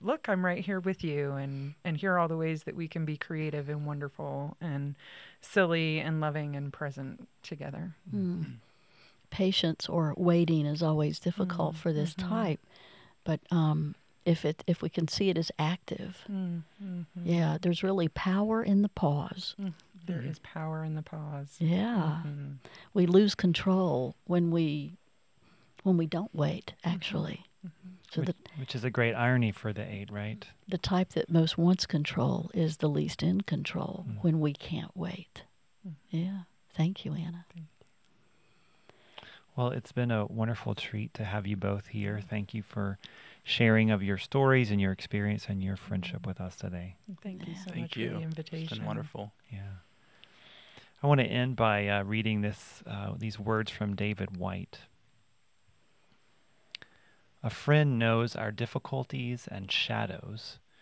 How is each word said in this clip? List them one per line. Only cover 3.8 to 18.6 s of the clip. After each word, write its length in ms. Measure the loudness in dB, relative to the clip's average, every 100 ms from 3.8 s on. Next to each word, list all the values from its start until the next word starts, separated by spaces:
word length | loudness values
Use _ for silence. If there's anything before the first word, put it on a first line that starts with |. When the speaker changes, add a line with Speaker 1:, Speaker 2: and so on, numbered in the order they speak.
| -4
Speaker 1:
wonderful 680 | -6 -8 -8 -8 -6 -8 -8
and 340 | -6 -4 -4 -8 -14 -20 -20 -20
silly 580 | -2 2 4 4 2 0
and 220 | 0 0
loving 340 | 0 -2 -4
and 180 | -6 -6
present 540 | -6 -8 -6 -10 -12 -18 _
together." 520 | -14 -10 -10 -8 -10 -12 -6
Speaker 2:
Mm. 240 | -2 -2 -2
Speaker 3:
Mm. 0 | -6 -10 -18 _ _ -20 -20 _ -8
Speaker 2:
Patience 580 | 0 2 4 2 0 -2
or 260 | 0 2 2
waiting 480 | 6 6 6 4 2
is 160 | 2
always 360 | 2 4 2 0
difficult 560 | -2 0 -2 0 -2
Speaker 1:
Mm, 40 | 0
Speaker 2:
for 140 | 0
this 220 | 0 0
Speaker 1:
mm-hmm. 140 | -2 -2
Speaker 2:
type, 320 | 0 0 -2 _ -20 -20 -20 -20 _
but, 160 | -4 -4 2
um, 440 | 4 4 2 0 -6 _ _
if 200 | 2 2
it, 180 | 2 -2 0
if 140 | 0
we 60 | 0
can 200 | 0 0
see 220 | 2 2
it 60 | 2
as 120 | 0 0
active, 680 | 0 -2 -6 -8 -8 -12 -8
Speaker 1:
Mm, 320 | -4 -4 -4 -8 -12
mm-hmm. 220 | -10 -8 -8 -6
Speaker 2:
yeah, 340 | 0 2 2 2
there's 220 | 0 2
really 240 | 2 2 0
power 540 | 0 0 2 2 2